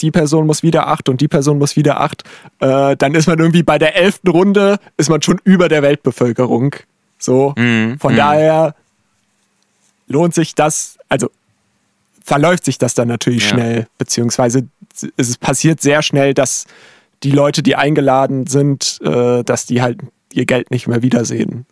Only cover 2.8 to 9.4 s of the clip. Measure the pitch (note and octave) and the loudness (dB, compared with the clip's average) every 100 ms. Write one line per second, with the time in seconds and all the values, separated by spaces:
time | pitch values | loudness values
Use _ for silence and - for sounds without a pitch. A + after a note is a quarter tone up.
2.8 | C#3 C#3 C#3 D#3+ D#3 D#3+ E3 E3+ D#3 D3+ | 2 0 0 2 0 2 2 2 2 2
3.8 | D#3 F#3 F#3 - F3+ E3 G3 G3+ G3+ G3+ | 0 2 0 0 2 4 4 2 2 0
4.8 | - - D3 D#3 - F3 - F#3 F3 D3+ | -4 -4 0 0 0 0 2 4 4 2
5.8 | C#3 D3 - - B2 A2+ B2 A#2+ C3+ - | 2 0 -2 -2 -2 0 0 0 -2 -4
6.8 | - _ _ _ - B2+ C#3 C#3 A#2+ A2+ | -14 _ _ _ -2 0 0 0 0 0
7.8 | A2 C3 C#3+ C#3 C#3+ D3+ D#3 D#3+ D#3+ - | -2 -2 0 2 2 2 2 2 0 -4
8.8 | _ _ _ _ _ _ | _ _ _ _ _ _